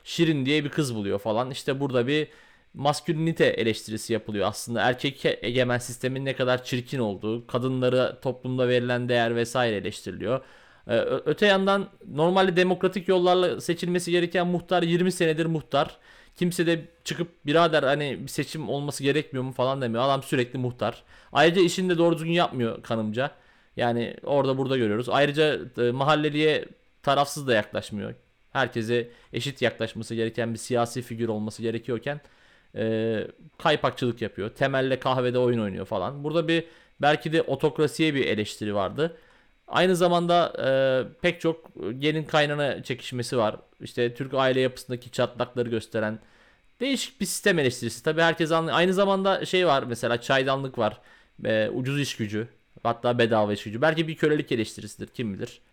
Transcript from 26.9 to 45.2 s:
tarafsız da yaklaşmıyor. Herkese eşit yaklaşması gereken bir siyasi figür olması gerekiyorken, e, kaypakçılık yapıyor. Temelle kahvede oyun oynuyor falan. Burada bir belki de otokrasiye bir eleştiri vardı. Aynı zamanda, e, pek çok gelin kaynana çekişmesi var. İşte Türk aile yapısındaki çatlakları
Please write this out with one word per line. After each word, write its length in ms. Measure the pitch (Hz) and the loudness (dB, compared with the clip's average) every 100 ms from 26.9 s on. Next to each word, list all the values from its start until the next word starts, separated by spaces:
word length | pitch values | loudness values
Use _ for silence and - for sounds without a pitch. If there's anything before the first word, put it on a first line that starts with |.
| _ | _
tarafsız 440 | - 139 143 - 135 | 0 2 2 -2 0
da 80 | |
yaklaşmıyor. 600 | 113 104 107 - 104 101 120 _ _ _ | 2 0 -4 -6 -8 -8 -10 _ _ _
Herkese 560 | - 123 120 110 120 117 - - | -2 -2 -2 -2 0 -2 -10 -12
eşit 300 | 131 131 139 | -8 -6 -2
yaklaşması 520 | 120 - 113 113 113 | -2 0 -4 -6 -8
gereken 380 | 113 113 117 117 | -4 -2 -2 -4
bir 60 | 113 | -4
siyasi 440 | - 120 120 131 | -2 0 0 -2
figür 260 | 123 113 117 | -8 -4 -4
olması 340 | 107 107 - | -2 -6 -6
gerekiyorken, 580 | 113 113 113 117 139 147 - _ _ _ _ 104 | -4 -4 -4 -6 -6 -8 -12 _ _ _ _ -4
e, 500 | 110 110 113 110 - - - - | -2 0 0 -2 -4 -10 -20 -4
kaypakçılık 640 | - - 139 - 127 120 | 0 2 0 -2 -2 -2
yapıyor. 280 | 107 - 101 | -6 -6 -8
Temelle 480 | - 135 135 131 127 | -2 -2 0 0 -2
kahvede 400 | 135 131 123 123 | 0 0 0 2
oyun 200 | 123 120 | 2 2
oynuyor 280 | 107 92 95 | -2 -4 -6
falan. 380 | 104 92 143 | -4 -4 -6
Burada 240 | 143 160 160 | -4 -2 0
bir 160 | 165 160 - _ - | -2 -2 -12 _ -2
belki 320 | 139 151 165 | 2 2 0
de 100 | 160 | -2
otokrasiye 720 | - 135 156 147 151 - 160 | 0 0 0 2 0 2 0
bir 120 | 139 87 | 2 0
eleştiri 480 | 104 104 - 107 | 0 -4 -6 -4
vardı. 420 | 101 95 110 165 - - _ _ _ - | -2 -2 -2 -4 -4 -20 _ _ _ -4
Aynı 280 | - 185 180 | 0 2 4
zamanda, 560 | 175 175 170 175 170 - | 4 4 4 4 4 0
e, 100 | 131 135 135 131 113 - | 0 2 2 2 -2 -2
pek 180 | 175 170 | -2 0
çok 300 | 165 160 - - 90 127 | 0 -2 -6 -10 -8 -2
gelin 260 | 147 156 | 0 0
kaynana 580 | 147 156 147 147 143 98 | 0 2 2 2 -2 -2
çekişmesi 560 | - 123 - 123 120 127 | -6 -8 -6 -6 -2 0
var. 180 | 107 - - _ | 0 -2 -10 _
İşte 340 | 120 - 120 | -10 -2 -2
Türk 200 | 120 135 | -2 -4
aile 260 | 135 131 131 | 0 2 2
yapısındaki 500 | 131 127 - 123 - | 0 -2 -8 -10 -6
çatlakları 580 | - | -2